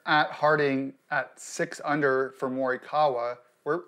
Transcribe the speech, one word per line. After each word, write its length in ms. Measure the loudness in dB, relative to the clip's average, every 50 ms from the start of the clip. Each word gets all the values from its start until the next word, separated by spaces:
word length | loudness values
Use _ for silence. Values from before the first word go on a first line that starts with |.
| _
at 240 | 2 4 4 4 2
Harding 640 | 0 0 2 4 4 4 4 2 2 0 -2 -4 -8 _ _ _
at 300 | -4 -4 -4 -4 -10 -18
six 400 | -18 -14 -6 -6 -6 -6 -6 -10 -4
under 500 | -4 -2 0 2 2 2 2 0 -2 -4 -6
for 120 | -6 -4
Morikawa, 880 | -2 -2 -2 -2 -2 -4 -6 -4 0 2 2 2 2 0 -4 -4 -6 -8 -14 _ _ _ _
or, 200 | -4 -4 -4 -4